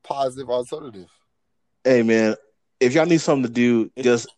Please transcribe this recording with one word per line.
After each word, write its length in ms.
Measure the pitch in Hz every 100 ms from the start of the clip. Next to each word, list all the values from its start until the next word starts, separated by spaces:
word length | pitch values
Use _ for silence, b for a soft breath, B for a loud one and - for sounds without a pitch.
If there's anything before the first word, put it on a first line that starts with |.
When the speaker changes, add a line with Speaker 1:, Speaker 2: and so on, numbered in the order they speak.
Speaker 1:
positive 460 | - 139 135 131 123
alternative. 580 | 123 123 151 139 101 87 _ _ _ _ _ _ _
Speaker 2:
Hey, 180 | 131 127
man, 340 | 113 113 110 107 _ _ _ _
if 140 | 123 156
y'all 100 | 170
need 160 | 165
something 220 | - 139
to 60 | 120
do, 380 | 120 120 117 107 -
Speaker 3:
It's 80 |
Speaker 2:
just 240 | 123 120 -